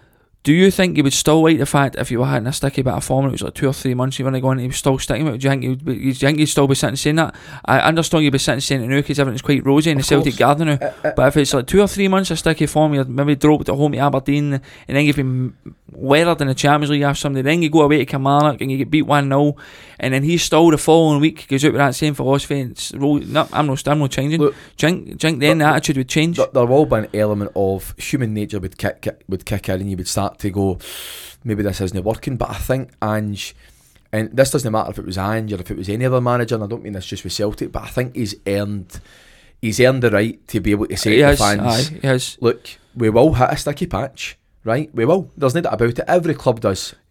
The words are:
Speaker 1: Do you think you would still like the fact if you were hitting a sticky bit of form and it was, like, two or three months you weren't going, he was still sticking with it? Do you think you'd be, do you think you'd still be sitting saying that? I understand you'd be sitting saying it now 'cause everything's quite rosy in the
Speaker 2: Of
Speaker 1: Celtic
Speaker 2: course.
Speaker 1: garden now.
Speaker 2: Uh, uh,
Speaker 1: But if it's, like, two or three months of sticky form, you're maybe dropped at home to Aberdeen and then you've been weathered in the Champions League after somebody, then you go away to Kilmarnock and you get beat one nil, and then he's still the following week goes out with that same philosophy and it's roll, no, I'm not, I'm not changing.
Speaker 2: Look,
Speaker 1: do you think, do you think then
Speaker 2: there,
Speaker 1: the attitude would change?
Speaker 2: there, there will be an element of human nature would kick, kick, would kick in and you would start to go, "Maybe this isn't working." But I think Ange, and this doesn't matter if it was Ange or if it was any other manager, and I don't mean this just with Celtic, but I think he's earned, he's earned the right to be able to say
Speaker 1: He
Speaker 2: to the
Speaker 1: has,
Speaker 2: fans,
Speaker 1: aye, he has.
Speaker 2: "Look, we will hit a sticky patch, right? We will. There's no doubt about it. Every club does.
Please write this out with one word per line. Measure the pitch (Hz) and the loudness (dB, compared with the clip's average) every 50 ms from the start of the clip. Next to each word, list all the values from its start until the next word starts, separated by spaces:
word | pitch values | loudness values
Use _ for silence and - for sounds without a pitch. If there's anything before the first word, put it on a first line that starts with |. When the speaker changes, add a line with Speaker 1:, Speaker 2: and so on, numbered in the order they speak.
| _ _ _ _ _ _ _ _ _ | _ _ _ _ _ _ _ _ _
Speaker 1:
Do | 143 151 | 2 4
you | 170 185 196 | 6 6 4
think | 185 - 190 180 - | 4 4 0 0 2
you | 151 143 | 0 0
would | 135 - | 0 0
still | - - 156 151 165 160 | 0 2 4 4 6 6
like | 160 165 117 | 4 4 2
the | 139 | 0
fact | - - 147 139 127 - - | 0 2 0 0 0 -2 -6
if | 113 - | -6 -4
you | 123 113 | -2 -2
were | 123 135 | 0 0
hitting | 143 131 104 123 | 0 -2 -2 -4
a | 139 | -4
sticky | - - 139 - - | -2 -4 -2 -2 -2
bit | 127 127 104 | -2 -2 -2
of | 131 - | -4 -4
form | - 135 135 139 | -2 -2 0 0
and | 135 | -2
it | - | -2
was, | - | -4
like, | 104 - - | -8 -8 -6
two | - 143 135 | -2 -2 -2
or | 135 | -2
three | - - 131 123 | -2 -4 -4 -2
months | 123 127 135 135 - | -2 -2 -4 -4 -4
you | 131 | -4
weren't | 131 131 131 | -4 -2 -2
going, | 131 131 131 131 | 0 -2 -2 -2
he | 123 127 | -4 -6
was | 127 - | -6 -2
still | - 143 135 131 | 0 0 0 0
sticking | - - 135 110 156 | -2 -4 -4 -2 -2
with | 156 113 | -4 -4
it? | 123 | -2
Do | 131 135 | 0 0
you | |
think | 139 135 123 | 0 0 -2
you'd | 127 131 127 151 | -4 -6 -4 -4
be, | 165 127 | -6 -6
do | - | -2
you | - 135 127 | -2 -4 -2
think | - - 139 156 147 | 2 0 2 2 2
you'd | 151 143 | 0 0
still | - 151 143 | 2 2 2
be | 135 139 | 2 2
sitting | - - 123 117 | 0 0 -2 -4
saying | 135 - 151 151 160 | -2 -2 0 0 0
that? | 160 - - - - - - 135 - | 0 -2 -4 -12 -20 -20 -20 -14 -2
I | - - 135 | 0 2 4
understand | - 151 160 165 160 - - 160 156 | 4 2 2 2 0 0 2 2 2
you'd | 143 | 2
be | 135 135 | 2 0
sitting | - - 127 123 | 0 0 -2 -2
saying | 135 - 139 135 117 | -2 -2 -4 -2 -2
it | 120 | 0
now | 135 139 | 0 -2
'cause | 139 - 143 147 | 0 0 0 0
everything's | 139 135 107 131 | 0 0 0 -4
quite | - - 147 135 - | 0 0 0 0 2
rosy | 135 139 151 151 165 | 2 2 4 4 2
in | 156 139 | 0 0
the | |
Speaker 2:
Of | 135 | 0
Speaker 1:
Celtic | - 147 143 160 143 117 | 2 2 2 2 0 0
Speaker 2:
course. | - | 2
Speaker 1:
garden | 120 120 147 147 165 156 | 2 2 4 2 2 0
now. | 147 135 | 0 -2
Speaker 2:
Uh, | 139 135 - - - | -2 -6 -8 -4 -4
uh, | 151 135 | -4 0
Speaker 1:
But | - 127 156 | 4 2 4
if | - 156 | 4 4
it's, | 143 - - | 2 2 0
like, | 135 123 - | -2 0 2
two | - 190 | 4 4
or | 208 196 | 4 4
three | - 202 196 190 | 2 0 0 2
months | 190 190 190 - | 2 0 0 -2
of | 165 160 | -4 -2
sticky | - 165 156 - 151 147 | 0 -2 0 0 0 0
form, | - 151 156 156 147 | 2 2 2 2 2
you're | 139 131 | 0 -2
maybe | 131 120 131 143 143 147 | -2 -2 -2 0 0 0
dropped | 135 - 151 151 143 - - | 2 4 4 4 4 2 -2
at | - | 0
home | 139 147 147 | 0 0 0
to | 139 120 | 0 0
Aberdeen | 139 143 139 135 131 - 143 147 147 143 139 | 0 0 0 -2 -2 0 -2 0 0 -2 -4
and | 131 - - - - - - 127 139 | -4 -6 -10 -20 -20 -12 -4 0 2
then | 151 | 2
you've | 147 143 143 | 2 2 0
been | 135 131 127 127 127 120 - _ _ - - _ _ - | 0 -2 -2 -2 -4 -6 -8 _ _ -20 -20 _ _ -20
weathered | - - - 135 139 151 170 175 165 156 | -16 -10 0 2 4 4 4 2 2 0
in | 143 135 | 0 -2
the | 131 | -2
Champions | - - 143 147 147 147 143 | 0 2 2 4 4 2 0
League | 151 143 | 0 0
after | 143 143 143 - | 2 0 0 -2
somebody, | - 147 139 135 | -4 -4 -2 -2
then | 127 139 156 175 | 0 0 2 2
you | 170 151 | 2 2
go | 151 165 | 4 4
away | 147 143 151 151 | 6 6 4 2
to | 127 | 2
Kilmarnock | 131 - 135 135 139 143 147 151 151 139 - | 0 -4 -2 0 2 4 4 4 2 0 -2
and | - 135 | -4 -4
you | 135 135 | -4 -4
get | 139 117 | -2 0
beat | 156 160 | 0 0
one | 143 - 143 - 139 139 | 2 2 0 0 2 2
nil, | 135 139 147 147 143 - - - - - - - - - | 2 2 2 2 0 -4 -12 -20 -20 -20 -20 -20 -12 -6
and | - 127 131 | -4 -2 -2
then | 135 139 | 0 0
he's | 156 170 165 | 0 0 0
still | - - - 156 165 170 | 0 2 4 6 6 6
the | 156 147 | 6 4
following | - - 160 165 165 156 147 143 | 4 4 6 6 6 4 4 4
week | 147 160 - - - - | 2 0 0 -4 -6 -4
goes | 135 135 143 | -2 2 2
out | 156 - | 2 2
with | 127 | 4
that | 143 135 123 | 0 0 0
same | - 156 151 143 | -2 -2 -2 -2
philosophy | - 131 127 139 139 - - 147 143 | -2 0 0 0 0 0 -4 -4 -4
and | 131 123 | -4 -8
it's | - - - - - | -10 -12 -12 -12 -6
roll, | - 139 147 147 143 | -2 0 0 0 0
no, | - - 123 151 - - | -2 -2 -2 -2 -2 -2
I'm | - - 151 147 | -2 -2 -2 -2
not, | 131 - - 139 | -2 -4 -2 -2
I'm | 147 151 | 0 0
not | 147 131 | 0 -2
changing. | - - 135 147 156 165 | -2 -4 -4 -2 0 0
Speaker 2:
Look, | 147 147 - - - - _ - | 0 0 0 -4 -14 -20 _ -2
Speaker 1:
do | - 156 | 0 0
you | 185 | 0
think, | 180 - | -2 -6
do | - | -12
you | - - | -10 -4
think | - 156 165 123 | -2 -2 -2 0
then | 139 151 156 160 | 2 2 2 4
Speaker 2:
there, | 147 151 | 4 2
Speaker 1:
the | 147 | 2
attitude | 127 - - 143 135 | 2 0 -2 -2 -2
would | 131 131 | -2 -2
change? | - 156 151 170 170 - | 0 0 0 0 0 0
Speaker 2:
there, | 131 - - | -2 0 2
there | 131 120 | 2 2
will | 120 127 143 156 | 4 4 4 4
be | 135 127 | 4 2
an | 110 107 - - | -2 -2 -4 -2
element | 104 107 107 107 101 101 - - - | -2 0 0 0 -2 -4 -4 -2 -2
of | 98 95 95 95 - - - - | 0 0 -2 -4 -6 -12 -14 -12
human | - - - 135 123 110 107 | -8 -6 -4 -2 -2 -2 -2
nature | 107 104 - - 101 | -4 -6 -6 -6 -8
would | 90 92 - - | -8 -8 -10 -6
kick, | - 101 - - | -6 -6 -6 -6
kick, | - 107 - - _ - | -8 -10 -10 -10 _ -8
would | 95 92 - | -8 -8 -6
kick | - 104 98 - - | -6 -6 -6 -4 -4
in | 95 92 | -4 -4
and | 98 101 | -4 -6
you | 95 90 | -6 -6
would | 90 - | -6 -6
start | - 107 98 101 - _ | -4 -4 -4 -4 -6 _
to | - 104 | -6 -4
go, | 92 101 98 98 90 85 - - - - - - - - - - - _ _ | -2 0 0 0 -2 -4 -8 -14 -16 -14 -14 -16 -16 -18 -18 -20 -20 _ _
"Maybe | 120 107 101 104 | -6 -4 -2 -2
this | 101 92 - | -4 -2 -4
isn't | 98 90 - 95 92 | -6 -4 -4 -4 -4
working." | 107 113 - - - 113 107 | -4 -4 -4 -6 -8 -6 -6
But | - - | -6 -6
I | - | -6
think | - - - 131 131 127 127 _ _ 110 | -8 -4 -2 -2 -4 -4 -8 _ _ -4
Ange, | 107 107 107 107 104 101 101 - - - - - _ _ _ _ _ _ _ _ _ - | -2 -2 -2 -2 -4 -6 -8 -10 -14 -14 -20 -20 _ _ _ _ _ _ _ _ _ -4
and | 107 110 110 | -4 -4 -2
this | 113 127 135 131 | 2 2 2 2
doesn't | - 147 127 117 | 2 -2 -2 -2
matter | 107 110 95 - | -2 -2 -2 -4
if | 104 - | -8 -10
it | - | -10
was | - 92 95 | -8 -6 -6
Ange | 95 101 110 113 110 107 104 | -4 -2 -4 -4 -4 -6 -8
or | 90 | -8
if | 90 - | -8 -8
it | 104 - | -8 -8
was | 95 95 | -6 -4
any | 101 113 127 | -4 -2 0
other | 127 127 127 | 0 0 2
manager, | 123 123 123 123 120 110 120 | 2 2 0 0 0 -2 -2
and | 110 104 | -4 -4
I | 98 | -6
don't | 113 - - | -8 -10 -10
mean | 101 104 | -10 -12
this | 95 87 - | -10 -10 -10
just | 104 95 - | -12 -10 -10
with | 92 - | -10 -6
Celtic, | - 104 104 104 - - - | -4 -4 -4 -4 -6 -8 -8
but | - - - | -8 -10 -12
I | - | -6
think | - 127 127 127 127 | -6 -4 -6 -4 -4
he's | - 117 95 104 - _ | -6 -6 -6 -6 -8 _
earned, | 101 98 101 104 101 104 101 90 - - - - - - - - _ _ _ _ _ _ _ | -4 -2 -2 -2 -4 -6 -8 -10 -12 -16 -20 -20 -20 -20 -20 -20 _ _ _ _ _ _ _
he's | - 110 104 - | -6 -4 2 4
earned | 127 127 131 131 123 | 4 4 4 2 0
the | 113 | 2
right | 104 101 107 113 - - _ - | 2 2 0 0 -4 -10 _ -6
to | - 107 | -6 -2
be | 92 107 | 0 0
able | 101 101 107 | 0 0 0
to | - - | -4 -4
say | - - 110 | -4 0 4
Speaker 1:
He | 107 120 | 4 6
Speaker 2:
to | 147 | 6
the | 143 | 6
Speaker 1:
has, | 143 - | 6 4
Speaker 2:
fans, | 107 101 104 101 104 120 113 117 135 156 | 4 2 2 2 0 0 0 0 0 -2
Speaker 1:
aye, | 156 - | -6 -4
he | - 139 | -2 0
has. | 127 127 - - - - | 0 0 -2 -6 -8 0
Speaker 2:
"Look, | - 117 120 - _ - - _ _ _ _ | 0 0 0 0 _ -18 -20 _ _ _ _
we | 123 117 110 | 0 0 4
will | 107 117 135 160 139 | 6 6 6 6 6
hit | 120 127 - | 4 2 2
a | 147 - | 2 -2
sticky | - 151 147 - - - | -4 -6 -4 -4 -6 -4
patch, | - 95 127 - - - - - - _ _ _ _ _ _ | -4 -6 -6 -6 -10 -12 -14 -14 -14 _ _ _ _ _ _
right? | 110 113 139 151 - - | -2 -2 -2 -4 -6 -4
We | 117 113 | -2 2
will. | 131 175 196 160 - _ | 2 2 0 0 -6 _
There's | - 139 131 123 | -2 0 0 0
no | 170 | 0
doubt | 175 - 113 | -2 -2 -2
about | 101 117 120 | 0 0 -2
it. | 120 - - - | 0 -4 -2 0
Every | 156 180 160 165 147 | 0 0 2 0 -4
club | - - 139 113 113 | -2 -2 -2 -2 0
does. | 110 104 95 - - - - _ _ _ | -2 -2 -2 -2 -6 -12 -14 _ _ _